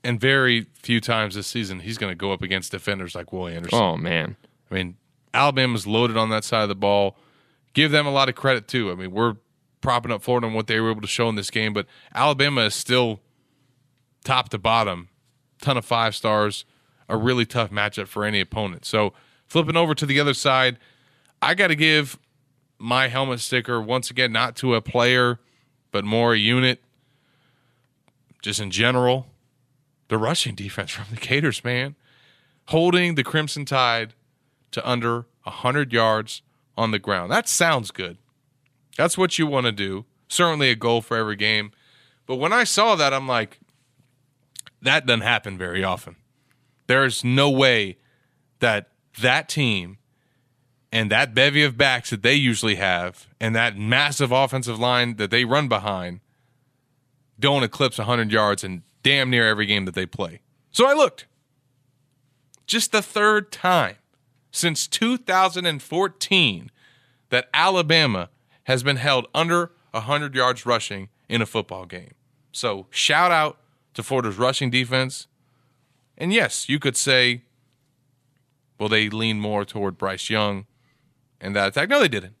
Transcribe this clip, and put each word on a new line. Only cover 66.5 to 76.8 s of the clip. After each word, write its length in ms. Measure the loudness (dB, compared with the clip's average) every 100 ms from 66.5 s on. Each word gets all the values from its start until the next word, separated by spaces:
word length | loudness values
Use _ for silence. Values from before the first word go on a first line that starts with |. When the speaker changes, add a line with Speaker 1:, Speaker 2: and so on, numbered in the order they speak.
| 0 -12 _ _ _ _ _ _
Speaker 1:
that 200 | -2 0
Alabama 760 | 2 4 2 4 4 4 0 -6 _ _ _
has 200 | -2 0
been 140 | 0 0
held 300 | 2 0 0
under 380 | -2 2 0 -2 _ _
a 80 | -8
hundred 340 | -2 -2 -2 0
yards 300 | 0 0 0
rushing 440 | -2 -2 -10 -12 _ _
in 120 | -2
a 40 | -2
football 400 | -4 -6 -12 -14
game. 280 | -16 -18 _ _ _ _
So 360 | -6 -4 -4 -8
shout 420 | -2 2 4 4
out 280 | 4 0 -4 _ _ _
to 100 | -12
Florida's 340 | -2 -2 -2 0
rushing 320 | 0 0 0
defense. 580 | 0 0 -2 -2 -8 -18 _ _ _ _ _ _ _ _ _
And 140 | -2
yes, 380 | 0 0 -4 -4
you 100 |
could 160 | -2